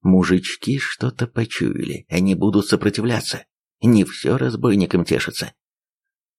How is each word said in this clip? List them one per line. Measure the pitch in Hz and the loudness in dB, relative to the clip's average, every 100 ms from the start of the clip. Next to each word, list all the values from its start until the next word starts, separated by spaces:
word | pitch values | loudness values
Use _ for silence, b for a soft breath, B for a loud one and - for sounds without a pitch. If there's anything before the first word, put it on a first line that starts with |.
Мужички | 92 92 87 92 - - - 139 | 6 4 4 2 0 -8 -4 -4
что-то | - - 127 - 120 | -4 -4 -6 -4 -6
почуяли, | - 113 - - - - - _ | -4 -6 -2 -4 -2 -6 -8 _
они | 85 95 | 0 0
будут | 90 101 101 98 | 2 2 2 2
сопротивляться. | - 104 101 113 117 - - - _ _ _ | 0 0 -2 -4 -4 -6 -10 -14 _ _ _
Не | 117 113 92 | 4 4 4
всё | - 67 117 | -2 -2 0
разбойникам | 90 110 123 101 90 92 | -2 0 0 2 2 0
тешится. | 85 67 - - - _ _ _ _ _ _ _ _ | 0 -2 -2 -8 -10 _ _ _ _ _ _ _ _